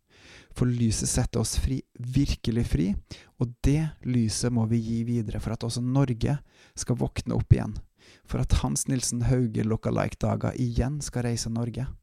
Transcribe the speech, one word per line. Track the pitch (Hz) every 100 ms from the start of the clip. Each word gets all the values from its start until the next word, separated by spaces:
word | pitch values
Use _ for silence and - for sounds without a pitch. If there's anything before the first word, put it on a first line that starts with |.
| _ - - - -
For | - 123
lyset | 120 113 104 127
setter | 127 120 113
oss | 110 -
fri, | - 131 - -
virkelig | 123 131 143 - - 117 120
fri, | 135 180 202 - - - -
og | 120 120 135
det | 147 160 - -
lyset | 123 110 - 120
må | 120 110
vi | 117
gi | 113 117 117
videre | 120 104 110
for | - 113
at | 117
også | 117
Norge | 123 135 139 113 123 143 - _ - -
skal | - 123
våkne | 131 - - 113
opp | -
igjen, | - - - - _ - -
for | - 123
at | 127 -
Hans | 127 143 -
Nilsen | 135 - 120 117
Hauge | 127 120 113 110
lookalike-dager | 110 117 117 98 - 110 110 110 -
igjen | 123 120 120 147
skal | 139 127 120
reise | 113 113
Norge. | 113 117 110 131 -